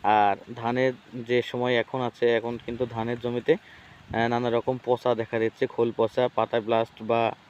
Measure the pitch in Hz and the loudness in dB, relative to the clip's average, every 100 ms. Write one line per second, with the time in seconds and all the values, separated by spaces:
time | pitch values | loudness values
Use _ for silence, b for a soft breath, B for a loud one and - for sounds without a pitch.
0 | 101 107 104 98 - 120 117 123 131 123 | 2 4 4 2 -6 -6 -2 0 0 -2
1 | - 127 117 123 - 123 123 120 110 131 | -12 -14 -2 0 0 -2 0 0 0 -4
2 | 123 - 120 117 117 120 - 117 123 117 | -4 0 2 2 -2 -8 -10 -6 -6 -4
3 | 113 120 120 120 117 160 - - - - | -4 -4 -4 -4 0 0 -2 -20 -20 -20
4 | - 113 117 120 123 117 123 127 - 123 | -6 -2 0 0 0 0 -2 -4 -2 0
5 | 127 113 113 117 113 - 127 - 117 113 | 2 0 -2 -2 -2 -2 -4 0 -2 2
6 | 113 - 123 - 110 120 107 113 113 - | 0 2 0 0 0 -2 0 0 -2 -6
7 | 110 117 113 - | -2 0 0 -4